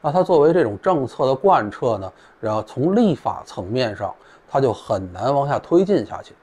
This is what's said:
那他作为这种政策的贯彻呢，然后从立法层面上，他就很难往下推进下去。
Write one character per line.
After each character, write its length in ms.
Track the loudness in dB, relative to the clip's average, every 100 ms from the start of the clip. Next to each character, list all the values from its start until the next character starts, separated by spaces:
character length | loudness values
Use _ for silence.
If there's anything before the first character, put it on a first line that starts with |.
那 100 | 0
他 100 | 0
作 200 | 2 4
为 120 | 6
这 120 | 4
种 120 | 0 -2
政 240 | -2 0 -2
策 200 | -2 -2
的 60 |
贯 380 | 2 2 2 0
彻 260 | -4 -4 -2
呢， 140 | -6 -16 -20 _
然 120 | -4
后 80 | -4
从 360 | -6 -2 0 2
立 180 | 2
法 260 | 2 -4 -6 -10
层 180 | -12
面 300 | -6 -4 -4
上， 180 | -4 -8 -10 -20 -20 _
他 100 | 0
就 120 | 0
很 400 | -2 -4 -4 -4
难 200 | -6 -2
往 160 | 0 0
下 120 | -4
推 240 | 2 2
进 200 | 4 0
下 160 | -2 -12
去。 140 | -16 -20